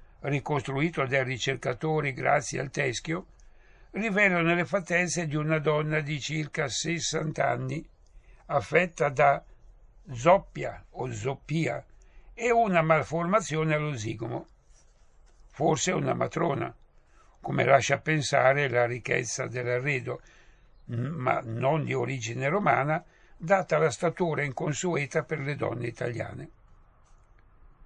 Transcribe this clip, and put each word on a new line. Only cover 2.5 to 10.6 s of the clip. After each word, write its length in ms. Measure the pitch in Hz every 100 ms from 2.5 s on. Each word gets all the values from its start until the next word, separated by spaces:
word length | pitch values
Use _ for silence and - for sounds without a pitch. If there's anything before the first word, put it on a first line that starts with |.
| 131
al 120 | 139
teschio, 560 | - 139 117 - 170 - - - - - - -
rivelano 600 | - 220 196 202 175 165
le 120 | 175
fattezze 640 | 170 196 175 175 180 170 160
di 80 | 151
una 240 | 151 160
donna 400 | 147 151 151 151
di 180 | 147 151
circa 480 | - 156 147 - 85
sessanta 840 | - - 160 - 156 156 143 135
anni, 380 | 123 131 143 - - - - - - -
affetta 640 | 147 101 156 180 - 143
da 340 | 131 139 139 - - - - - - -
zoppia 720 | 120 147 190 - 147